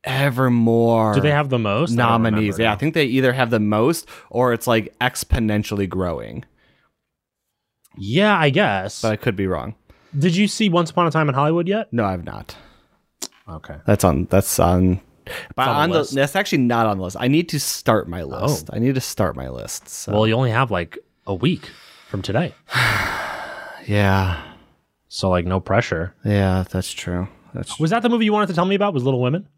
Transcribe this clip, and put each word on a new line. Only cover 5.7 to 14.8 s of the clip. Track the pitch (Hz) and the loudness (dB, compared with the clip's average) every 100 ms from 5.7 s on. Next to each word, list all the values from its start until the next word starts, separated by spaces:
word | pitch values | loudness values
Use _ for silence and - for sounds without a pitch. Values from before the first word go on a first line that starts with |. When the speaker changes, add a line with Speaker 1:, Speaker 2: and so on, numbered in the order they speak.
| 101 98 | -4 -2
Speaker 1:
growing. | 95 90 73 55 - - _ _ _ _ _ _ _ _ _ _ _ _ _ _ - | -2 -4 -4 -8 -14 -16 _ _ _ _ _ _ _ _ _ _ _ _ _ _ -12
Speaker 2:
Yeah, | 98 139 208 196 | -2 2 4 4
I | 151 | 4
guess. | 139 180 98 95 - | 4 2 0 -4 -4
Speaker 1:
But | 113 | -2
I | |
could | 107 - | 0 -2
be | 95 95 | 0 -2
wrong. | 82 98 - _ _ _ 143 | -2 -6 -12 _ _ _ 0
Speaker 2:
Did | 175 | 2
you | 170 208 | 2 0
see | - 214 | 2 2
Once | 170 165 | 2 2
Upon | - 170 | 0 2
a | |
Time | 160 147 | 2 0
in | |
Hollywood | 131 151 170 175 | 2 2 0 0
yet? | 208 214 | -4 -2
Speaker 1:
No, | 117 | -2
I've | 101 92 | 0 -2
not. | 78 52 - - - _ _ _ _ _ - _ - | -8 -12 -14 -20 -20 _ _ _ _ _ -14 _ -16
Speaker 2:
Okay. | 80 - 76 - | -16 -14 -8 0
Speaker 1:
That's | 104 | 2
on, | 92 71 | 4 2
that's | 90 95 - - | 2 0 2 0
on, | 85 90 | 2 4